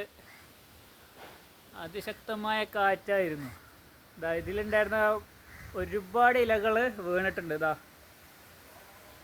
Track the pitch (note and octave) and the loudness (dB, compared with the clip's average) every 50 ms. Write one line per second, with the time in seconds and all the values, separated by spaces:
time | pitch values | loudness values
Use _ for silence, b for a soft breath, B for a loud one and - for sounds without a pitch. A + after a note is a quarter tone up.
0 | G#3 - - - - - - - - - - - - - - - - - - - | -6 -10 -14 -20 -20 -20 -20 -20 -20 -20 -20 -20 -20 -20 -20 -20 -20 -20 -20 -20
1 | - - - - - - - - - - - - - - - F#3+ E3+ E3 F#3 G3+ | -20 -20 -20 -20 -20 -20 -20 -20 -20 -20 -20 -20 -20 -20 -16 -14 -14 -12 -12 -10
2 | - G#3+ G#3 - - - A3 G#3+ G#3+ G#3+ G#3+ A3 G#3+ - - G#3 G3 G3 F#3+ F#3+ | -10 -10 -12 -10 -8 -8 -6 -4 -2 -2 -2 -2 -2 -2 0 2 2 2 2 2
3 | - G#3 G3+ G3 F#3 D#3+ D#3 D3 C#3 B2 G2+ - - - - - - - - - | 0 0 2 2 2 0 -2 -6 -8 -12 -14 -16 -20 -20 -20 -20 -20 -20 -20 -20
4 | - - - D#3+ D#3+ E3 E3 E3+ D#3+ F3 G3 G#3+ G#3 G#3+ G#3+ G#3+ G#3+ G3+ G#3+ A3 | -20 -20 -14 -8 -6 -4 -4 -4 -4 -4 -4 -4 -2 2 2 2 2 2 2 2
5 | G#3+ G#3+ G#3+ G#3 - - - - - - - - - - - F#3+ F#3 F3 F#3 G#3 | 4 2 2 0 -4 -12 -20 -20 -20 -20 -20 -20 -16 -10 -6 -6 -4 -4 -4 -6
6 | F#3 F#3 G3 A#3+ A#3+ B3 B3 B3+ A#3+ A3+ A3 G#3+ G#3 A3+ A3 A3+ B3 B3+ G#3 G#3 | -4 0 4 6 6 6 6 6 4 4 2 2 2 2 2 2 2 0 -2 -4
7 | F3+ F3 F3 F#3 F#3+ F#3+ - G3+ F3 D#3+ D3+ D3+ D#3+ D#3 D3 C#3 - - - - | -4 -2 0 0 0 -2 -2 -4 -4 -4 -4 -2 0 -2 -2 -4 -8 -20 -20 -20
8 | - - - - - - - - - - - - - - - - - - - - | -20 -20 -20 -20 -20 -20 -20 -20 -20 -20 -20 -20 -20 -20 -20 -20 -20 -20 -20 -20
9 | - - - - | -20 -20 -20 -20